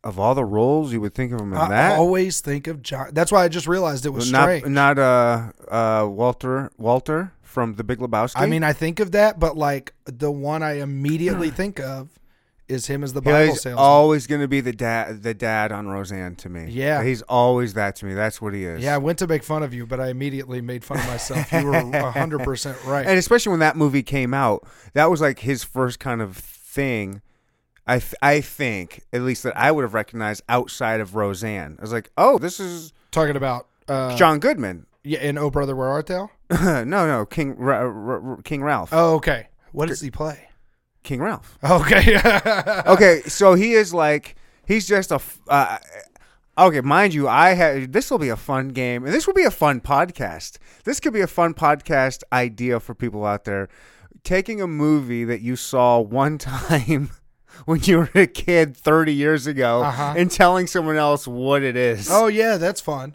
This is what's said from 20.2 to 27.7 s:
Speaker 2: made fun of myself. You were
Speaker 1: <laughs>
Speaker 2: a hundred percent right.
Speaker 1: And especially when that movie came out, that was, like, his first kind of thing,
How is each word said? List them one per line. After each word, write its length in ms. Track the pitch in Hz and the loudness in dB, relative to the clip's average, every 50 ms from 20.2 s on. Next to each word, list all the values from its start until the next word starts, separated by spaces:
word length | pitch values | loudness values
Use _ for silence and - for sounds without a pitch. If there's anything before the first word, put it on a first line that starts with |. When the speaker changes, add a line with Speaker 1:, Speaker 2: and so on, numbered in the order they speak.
| 139 143 135 135 131 127 127 123 | -6 -6 -6 -8 -10 -10 -10 -10
Speaker 2:
made 240 | 120 120 123 120 - | -8 -10 -10 -12 -10
fun 140 | - 139 139 | -8 -8 -6
of 80 | 127 | -6
myself. 440 | 127 123 117 - - 131 156 147 - | -6 -6 -8 -8 -6 -4 -6 -4 -2
You 140 | 165 165 147 | -2 -2 0
were 80 | 143 | 0
Speaker 1:
<laughs> 20 | 143 | 0
Speaker 2:
a 360 | 165 143 120 135 147 139 127 | 0 -2 -2 -4 -4 -4 -2
hundred 320 | 117 139 156 160 151 139 127 | -4 -4 -4 -4 -4 -6 -4
percent 320 | 135 131 120 - 143 127 - 127 | -6 -6 -6 -8 -10 -12 -10 -6
right. 220 | 131 139 143 131 | -4 -4 -2 2
Speaker 1:
And 120 | 190 190 185 | 2 2 2
especially 340 | 170 - 240 240 - 214 | 4 4 2 2 4 0
when 80 | 185 165 | 0 2
that 160 | 156 156 - | 2 2 2
movie 260 | 160 151 143 131 139 | 2 0 2 2 0
came 320 | 123 - 143 139 127 120 131 | -2 -2 -4 -4 -2 -2 -2
out, 300 | 139 131 117 104 - - - - _ _ - | 0 0 0 0 -2 -4 -16 -20 _ _ -4
that 180 | _ 139 156 165 | _ 2 2 4
was, 120 | 180 147 | 2 2
like, 160 | 160 143 127 - | 0 -2 -2 -2
his 240 | - 123 139 117 - | -4 -6 -4 -6 -6
first 340 | - - 131 131 123 120 - | -10 -4 -4 -4 -4 -4 -8
kind 220 | - 135 120 113 | -8 -8 -6 -6
of 160 | 110 95 92 | -6 -8 -10
thing, 840 | - - - - - - - - 139 139 135 123 110 104 95 98 101 _ _ _ _ _ _ _ _ _ _ | -16 -20 -20 -20 -20 -20 -10 -6 -4 -4 -2 -4 -4 -6 -8 -10 -14 _ _ _ _ _ _ _ _ _ _